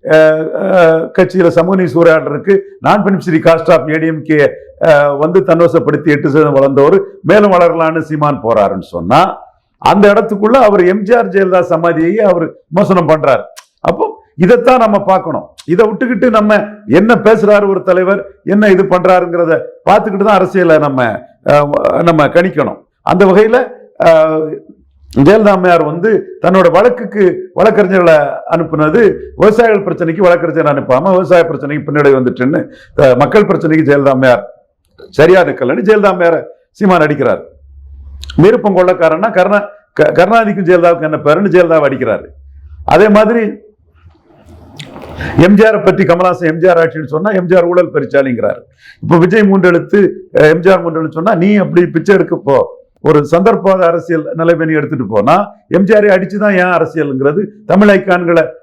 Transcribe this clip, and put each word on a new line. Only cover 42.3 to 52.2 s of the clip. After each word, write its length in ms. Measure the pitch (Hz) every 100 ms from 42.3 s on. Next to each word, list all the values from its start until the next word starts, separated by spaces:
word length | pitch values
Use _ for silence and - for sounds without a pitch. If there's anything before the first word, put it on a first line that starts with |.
| - - - - - -
அதே 200 | 165 214
மாதிரி 340 | 202 190 233 208 - - _ _ _ _ _ _ _ _ - - - - - - - - -
எம் 180 | 175
ஜி 80 | 202
ஆரை 140 | 220 208
பத்தி 240 | 190 185
கமலஹாசன் 460 | 190 175 185 175 165
எம் 100 | 160
ஜி 80 | 185
ஆர் 120 | 165
ஆட்சின்னு 320 | 165 156 151
சொன்னா 180 | 160 202
எம் 160 | 190 175
ஜி 80 |
ஆர் 120 | 185 170
ஊழல் 240 | 175 170
பெருச்சாளிங்கிறாரு. 680 | 156 131 139 135 117 104 - _ _ - _
இப்போ 140 | - 170
விஜய் 280 | 175 214 202
மூண்டெழுத்து, 520 | 190 180 170 - 208 190 - -
அஹ், 160 | - 151
எம் 140 | 165
ஜி 60 | 180
ஆர் 120 | 185
மூண்டெழுத்து 360 | 170 160 160 156
சொன்னா 140 | 190
நீ 140 | 190 190 208
அப்படி 240 | 160 170 175
பிச்சை 260 | 160 175
எடுக்க 220 | 190